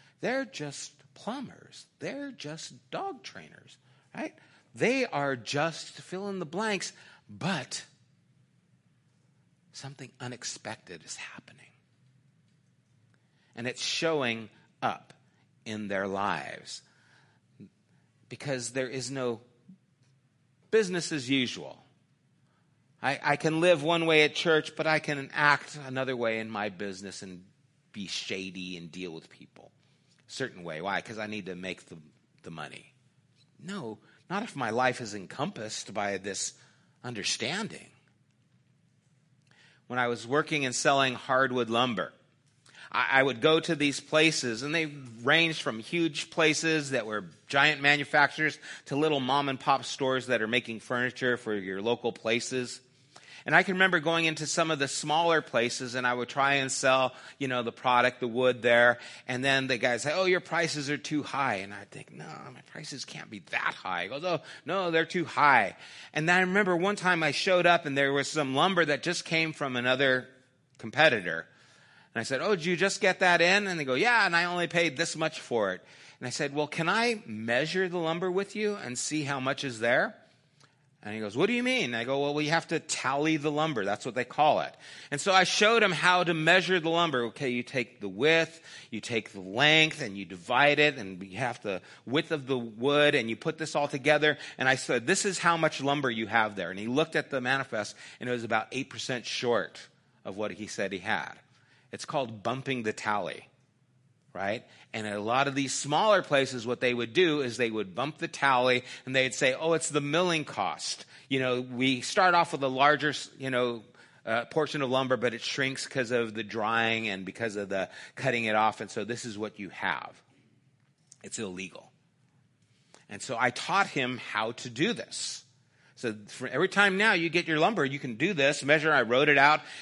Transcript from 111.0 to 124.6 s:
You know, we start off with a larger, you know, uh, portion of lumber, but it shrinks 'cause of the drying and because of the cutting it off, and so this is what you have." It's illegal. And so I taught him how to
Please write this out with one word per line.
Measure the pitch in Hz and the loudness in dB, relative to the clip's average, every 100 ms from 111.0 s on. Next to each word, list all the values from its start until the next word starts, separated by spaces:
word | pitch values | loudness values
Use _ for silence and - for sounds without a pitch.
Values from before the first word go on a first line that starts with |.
| - - - | -14 -16 -4
You | 135 | 0
know, | 127 123 | 0 0
we | 127 123 131 127 | -2 0 0 0
start | - 202 185 | 0 4 6
off | 175 165 | 6 4
with | 151 | 0
a | 135 | -2
larger, | 131 143 147 147 131 - - | 4 4 4 0 -2 -8 -10
you | 135 | -2
know, | 127 123 117 98 - - _ 113 | 0 0 -2 -12 -20 -20 _ -4
uh, | 117 117 | -2 -2
portion | 160 147 151 | -2 -2 -2
of | 131 | 0
lumber, | 131 131 127 | 0 2 2
but | 120 | 0
it | 117 | -2
shrinks | - - 135 131 - | -6 -2 -2 -4 -6
'cause | 135 113 | -4 0
of | 123 113 | 0 0
the | 107 | -4
drying | 104 110 107 113 113 113 110 | -6 -2 0 2 2 0 -2
and | 95 92 | -6 -8
because | - 117 101 | -6 -4 -4
of | 98 | -4
the | 95 90 - - - | -2 -4 -8 -18 -6
cutting | 131 120 113 | -2 0 2
it | 107 | 4
off, | 110 104 | 4 0
and | 104 | -8
so | 117 | -8
this | 101 120 123 | -6 -6 -8
is | 101 | -8
what | 107 - | -10 -10
you | 95 | -12
have." | - 95 71 - - _ _ _ _ _ _ _ _ _ _ | -6 -4 -4 -8 -16 _ _ _ _ _ _ _ _ _ _
It's | 98 - | -12 -8
illegal. | 104 90 92 - - _ _ _ _ _ _ _ _ _ _ - - | -8 -8 -12 -14 -20 _ _ _ _ _ _ _ _ _ _ -20 -18
And | 101 | -14
so | - 117 | -8 0
I | 127 | 0
taught | - - 185 196 | 0 0 0 2
him | 147 127 123 | 0 -2 -4
how | - 107 110 | -4 -4 -4
to | 123 | -6